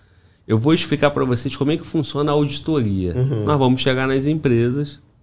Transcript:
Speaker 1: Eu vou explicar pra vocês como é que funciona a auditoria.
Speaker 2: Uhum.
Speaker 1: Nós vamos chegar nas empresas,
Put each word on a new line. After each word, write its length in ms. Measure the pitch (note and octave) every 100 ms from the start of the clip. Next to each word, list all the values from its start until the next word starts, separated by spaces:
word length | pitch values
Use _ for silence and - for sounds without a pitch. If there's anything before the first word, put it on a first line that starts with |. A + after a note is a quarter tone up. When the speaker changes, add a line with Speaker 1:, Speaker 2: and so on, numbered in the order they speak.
| _ _ _ _ -
Speaker 1:
Eu 100 | A2
vou 160 | B2+
explicar 360 | E3 - - D3
pra 120 | C#3
vocês 300 | C3 A#2+ C#3
como 160 | - C#3
é 60 | D#3+
que 100 | -
funciona 460 | E3 C3+ C#3 D3
a 20 |
auditoria. 800 | D3 D3 D3 - D#3 A2 F#2+ F2+
Speaker 2:
Uhum. 300 | B2 C3+ A#2+
Speaker 1:
Nós 120 | G#2 D3
vamos 240 | B2+ B2+
chegar 280 | - C3 C3
nas 180 | C3+ C#3
empresas, 720 | D#3 C#3+ A#2 A#2+ C3+ C#3+ - _ _